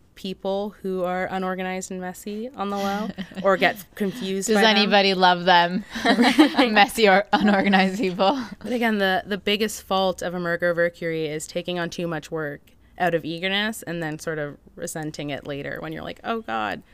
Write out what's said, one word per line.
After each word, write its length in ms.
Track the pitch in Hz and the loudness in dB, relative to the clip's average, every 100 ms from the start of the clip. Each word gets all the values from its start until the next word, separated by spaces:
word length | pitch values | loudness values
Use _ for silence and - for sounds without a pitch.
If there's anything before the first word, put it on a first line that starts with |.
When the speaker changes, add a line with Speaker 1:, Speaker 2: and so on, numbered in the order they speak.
| _ - | _ -12
Speaker 1:
people 600 | 190 185 196 196 208 196 | -10 -6 -4 -4 -4 -8
who 220 | 190 185 | -6 -4
are 220 | 180 185 185 | -2 -2 -4
unorganized 640 | 190 185 185 185 185 185 | -4 -4 -4 -6 -6 -8
and 80 | 185 | -8
messy 500 | 180 180 - 208 233 277 | -10 -10 -10 -8 -10 -8
on 140 | 196 | -6
the 80 | 202 | -4
low 320 | 196 196 190 - 185 | -2 -4 -6 -8 -12
Speaker 2:
<laughs> 180 | - | -4
Speaker 1:
or 140 | 180 185 | 0 2
get 260 | 185 214 - - | 2 0 -8 -6
confused 520 | 208 233 190 190 190 | -4 -4 -4 -4 0
Speaker 2:
Does 80 | 214 | 4
Speaker 1:
by 60 | |
them. 160 | 220 214 | 4 4
Speaker 2:
anybody 360 | 208 202 196 185 | 4 4 4 6
love 280 | 185 180 | 6 6
them? 400 | 175 175 175 190 - - - | 6 6 6 0 -6 -2 2
<laughs> 0 | |
Speaker 1:
<laughs> 0 | 220 254 262 294 - 247 | 4 4 6 4 6 4
Speaker 2:
Messy 380 | 214 202 - 208 | 6 4 6 6
or 160 | 190 208 | 6 4
unorganized 640 | 202 202 202 196 196 190 190 | 2 4 4 4 4 4 0
people. 400 | 190 180 285 285 220 - | -2 2 2 2 -4 -10
Speaker 1:
But 120 | 214 | -6
again, 280 | 240 226 214 | -2 0 0
the, 240 | 190 185 - | 0 0 -2
the 120 | 196 | -4
biggest 460 | 196 202 214 - | -2 -2 -2 -4
fault 380 | - 190 190 180 | -4 0 0 -2
of 120 | 175 | -6
a 60 | 180 | -4
Mergo 340 | 175 170 175 | -4 0 0
Mercury 520 | 170 170 170 170 160 156 | 2 0 -2 -6 -4 -4
is 200 | 156 - | -6 -8
taking 300 | 180 175 180 | -8 -6 -4
on 100 | 170 | -6
too 180 | - 170 | -6 -6
much 240 | 160 - | -6 -8
work 300 | 165 151 143 _ _ _ - | -8 -8 -10 _ _ _ -4
out 160 | 180 165 | -2 0
of 100 | 147 | -4
eagerness 580 | 165 185 196 214 220 | -6 -4 -2 -2 -6
and 180 | - 170 | -8 -6
then 180 | 160 151 | -6 -6
sort 200 | - 156 | -8 -6
of 180 | 147 - - - | -8 -10 -20 -12
resenting 540 | - 165 156 156 147 | -10 -8 -8 -8 -8
it 140 | 139 - | -8 -8
later 300 | 139 143 - | -10 -8 -10
when 100 | 160 | -10
you're 120 | 160 | -10
like, 160 | - - | -10 -10
"Oh 180 | - 226 | -8 -8
God, 420 | 220 220 214 - - | -6 -4 -4 -6 -12